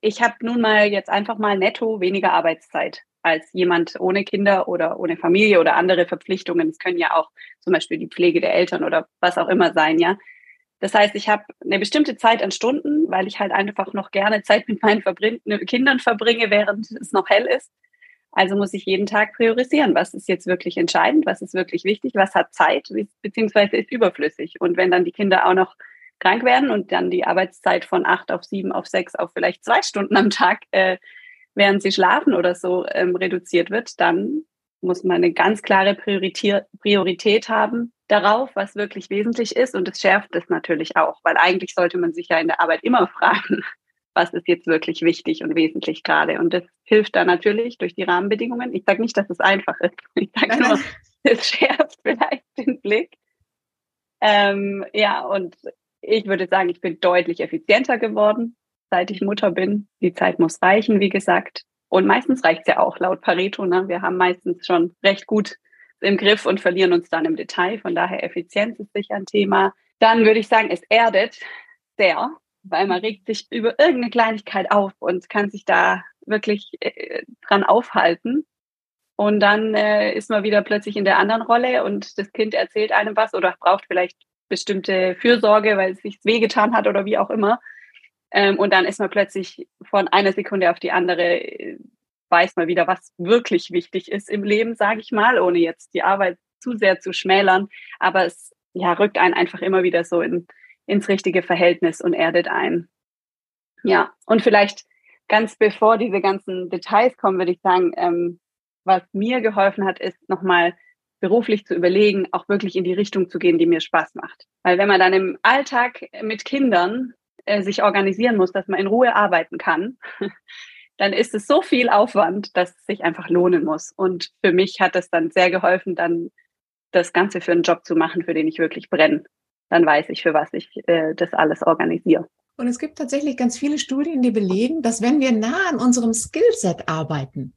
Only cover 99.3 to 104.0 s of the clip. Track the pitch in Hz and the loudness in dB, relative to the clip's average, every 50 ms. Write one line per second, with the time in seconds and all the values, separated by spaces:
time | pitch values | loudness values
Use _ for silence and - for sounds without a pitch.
99.3 | 175 - 175 175 - 180 - 185 190 190 180 180 170 170 170 - - 170 165 160 | 2 0 -2 -2 -4 -6 -4 0 0 2 0 2 0 0 -2 0 -2 -2 -2 -2
100.3 | 165 175 170 _ - _ _ _ _ _ _ - 190 202 202 - 196 196 - 190 | -4 -6 -6 _ -20 _ _ _ _ _ _ -2 -2 -2 0 0 -2 0 0 0
101.3 | 175 185 175 - 180 170 180 175 175 170 - 165 160 - - 175 170 - 165 165 | -2 -2 0 0 0 2 4 2 2 2 0 -2 -2 -2 -2 -2 0 0 0 2
102.3 | 170 170 175 170 165 - - - 165 170 170 _ _ _ _ _ _ _ _ _ | 2 0 0 0 -2 -2 -2 -2 -2 -4 -6 _ _ _ _ _ _ _ _ _
103.3 | _ _ _ _ _ _ _ _ _ _ _ - 190 175 | _ _ _ _ _ _ _ _ _ _ _ 0 2 2